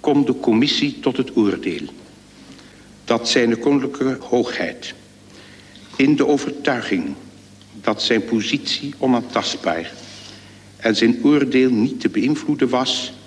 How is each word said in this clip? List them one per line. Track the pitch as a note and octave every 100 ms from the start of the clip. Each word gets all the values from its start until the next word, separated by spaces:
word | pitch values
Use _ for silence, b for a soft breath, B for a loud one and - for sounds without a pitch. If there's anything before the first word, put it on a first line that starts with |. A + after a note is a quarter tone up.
| -
komt | D3 C3
de | B2+
commissie | - A2 C#3+ - D3 -
tot | C#3+ B2+
het | B2+ -
oordeel | G#2 F2 F#2+ D2+ - - - - - B B B B B B - -
dat | A#2 A#2
zijn | - A#2 A2+
koninklijke | C#3+ C#3+ B2+ - C3 C3 -
hoogheid, | B2 - - - - - - - - - B B B B B B -
in | C#3 D3+
de | C#3
overtuiging | C#3+ - - - B2 - F#2+ D2 - - - - - - -
dat | A2+ G#2+
zijn | - A2+ -
positie | A2+ G2+ C#3+ - - C#3 -
onaantastbaar | C3 A#2+ A#2 A2+ F#2+ - - E2 E2+ - B B B B B B B B
en | A2+ G#2
zijn | A2+ -
oordeel | C#3+ D3 C3 B2+ C3
niet | A2+ B2+ -
te | -
beïnvloeden | G#2+ B2+ D3+ - D3 C3
was | B2+ B2+ - - -